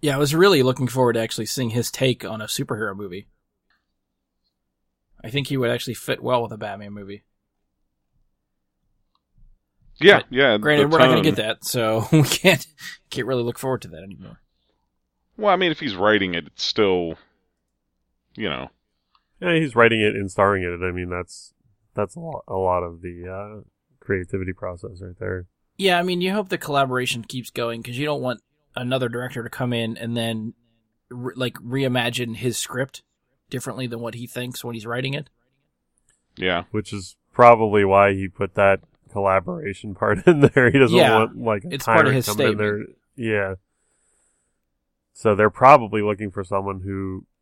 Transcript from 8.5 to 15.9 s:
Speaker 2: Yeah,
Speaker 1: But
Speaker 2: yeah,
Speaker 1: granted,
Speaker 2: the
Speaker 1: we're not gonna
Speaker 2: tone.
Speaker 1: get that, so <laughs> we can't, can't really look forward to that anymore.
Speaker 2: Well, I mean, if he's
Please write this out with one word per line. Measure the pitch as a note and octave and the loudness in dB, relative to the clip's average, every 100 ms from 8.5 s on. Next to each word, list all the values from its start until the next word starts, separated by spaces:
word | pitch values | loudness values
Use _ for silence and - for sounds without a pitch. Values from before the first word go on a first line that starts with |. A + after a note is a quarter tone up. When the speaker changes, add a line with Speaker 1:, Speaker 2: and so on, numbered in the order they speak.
| _ _ _ _ _ _ _ _ _ - _ _ _ _ - | _ _ _ _ _ _ _ _ _ -20 _ _ _ _ 4
Speaker 2:
Yeah, | E3+ F3 | 6 6
Speaker 1:
But | - | 4
Speaker 2:
yeah, | B2+ C#3 G#2+ | 2 4 4
Speaker 1:
granted, | A2 D3+ | 2 4
Speaker 2:
the | C#3+ | 4
Speaker 1:
we're | D#3+ | 6
not | B2+ | 6
gonna | B2+ | 6
Speaker 2:
tone. | |
Speaker 1:
get | D#3 - | 2 0
that, | G#2+ - | -4 -8
so | - B2+ A2 A2 A2 | -6 -2 0 0 4
<laughs> | |
we | D#3+ | 4
can't, | C#3+ - F#3 D#3 - _ - - _ | 4 2 2 2 -2 _ -20 -20 _
can't | C#3 A#2 | -8 -4
really | C3 | -2
look | A#2+ A#2 | -4 -6
forward | C3+ B2+ | -4 -6
to | F2+ | -8
that | D#2+ | -16
anymore. | G2 F#2+ F#2 - _ _ _ _ _ _ _ _ _ - | -18 -18 -20 -20 _ _ _ _ _ _ _ _ _ -4
Speaker 2:
Well, | G#3 | 0
I | F3+ | 2
mean, | F3+ | 2
if | D3+ | -2
he's | D3 | -6